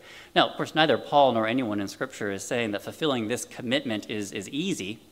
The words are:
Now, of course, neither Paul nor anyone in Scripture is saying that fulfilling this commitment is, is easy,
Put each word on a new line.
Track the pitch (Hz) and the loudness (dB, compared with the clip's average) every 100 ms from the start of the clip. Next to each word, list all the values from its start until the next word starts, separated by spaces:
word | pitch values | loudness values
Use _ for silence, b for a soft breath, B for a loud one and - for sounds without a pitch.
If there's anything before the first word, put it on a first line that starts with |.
| B B B | B B B
Now, | - 123 | 2 2
of | - | 0
course, | 143 | -2
neither | 156 160 110 | 2 4 4
Paul | - 147 135 | 4 6 6
nor | 117 110 | 6 2
anyone | 127 117 104 | 0 0 -2
in | 98 | -4
Scripture | - 131 - 104 | -6 -8 -4 -4
is | 98 | -4
saying | - 123 113 | -4 -2 0
that | 101 | -2
fulfilling | - - 160 123 107 | -6 -4 -2 0 -2
this | 120 | -4
commitment | - - 117 - 123 107 - | -6 -8 -2 -2 -2 -4 -4
is, | 107 101 | -6 -6
is | 107 95 | -6 -6
easy, | 143 190 143 90 117 - | -4 -2 -2 -4 -10 -14